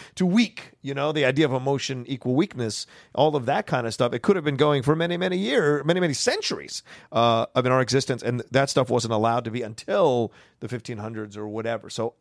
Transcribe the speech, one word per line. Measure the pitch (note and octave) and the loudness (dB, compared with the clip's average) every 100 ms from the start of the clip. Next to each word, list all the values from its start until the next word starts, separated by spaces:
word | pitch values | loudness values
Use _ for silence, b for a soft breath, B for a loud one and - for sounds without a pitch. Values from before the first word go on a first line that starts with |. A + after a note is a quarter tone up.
| B | B
too | - F#3 | 0 2
weak." | G#3 A3+ - - _ | 4 2 -4 -20 _
You | C3+ | -8
know, | C#3 D3 | -2 0
the | D#3 C3 | 2 2
idea | C3+ | 4
of | D3+ | 2
emotion | B2+ C3+ C#3 - C3 A#2+ | 2 0 -2 -4 -8 -8
equal | C3 B2 | -6 0
weakness, | B2+ G3+ B2 A2+ - - B B | 0 0 -4 -6 -6 -12 B B
all | - D3+ D3 | 2 2 2
of | A#2+ | 0
that | F3 - | -2 0
kind | C3 A#2 | -2 -2
of | |
stuff. | - A#2+ | -2 -2
It | A#2+ | 2
could | - F#3+ | 2 2
have | |
been | D3+ C#3 | 0 2
going | D3 C#3+ | 2 4
for | B2+ D#3+ | 2 0
many, | E3+ F3 | 0 -2
many | F#3 F3+ | -2 -2
years, | G#3 C4+ D3 D3 | 0 2 2 2
many, | C#3+ F3+ | 2 2
many | F3 | 0
centuries, | C3+ - F#4+ - D#2 C#2 - B B B | 0 -2 -2 -4 -8 -8 -14 B B B
uh, | A2+ A#2 A2+ A#2 | 2 4 4 2
of | B2+ B2+ | 0 2
in | |
our | C3 | 2
existence, | B2 C3+ - A#2+ | 2 0 0 -2
and | A2+ B2 - | -2 -4 0
that | B2+ C#3 | 0 2
stuff | - B2+ | 0 2
wasn't | B2 A2+ | 0 0
allowed | A2 A2+ A#2 | 2 2 0
to | A#2 | -2
be | A#2 | -6
until | A2 A2 - G3+ E3 B2 A2 b b _ | -8 -10 -2 2 4 2 -2 b b _
the | A2+ | -10
fifteen | A#2+ - A2+ | -8 -8 -10
hundreds | G#2+ A2 G#2+ G2+ | -8 -10 -10 -10
or | G#2+ | -8
whatever. | G#2+ A2+ A2+ - | -6 -4 -6 -6
So | - A2+ - | -6 -6 0